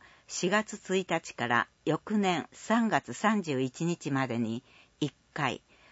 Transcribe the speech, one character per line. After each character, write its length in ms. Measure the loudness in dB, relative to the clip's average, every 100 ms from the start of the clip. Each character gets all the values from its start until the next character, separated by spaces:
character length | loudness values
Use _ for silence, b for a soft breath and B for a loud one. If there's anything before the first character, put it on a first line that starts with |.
| b b b
四 240 | -2 0
月 260 | 2 0 -8
一 300 | -2 -2 0
日 240 | -4 -4
か 120 | -4 2
ら 220 | 2 2 _
翌 340 | -2 -2 0 0
年 300 | 2 0 -2
三 360 | -8 0 2 4
月 240 | 2 0
三 300 | -2 0 2
十 180 | 0 0
一 240 | 0 -2
日 260 | -2 -2 -2
ま 160 | 0 0
で 120 | 0
に 260 | -2 -4 b b b b
一 140 | -4 -4 _
回、 300 | -4 -2 -4 _ b b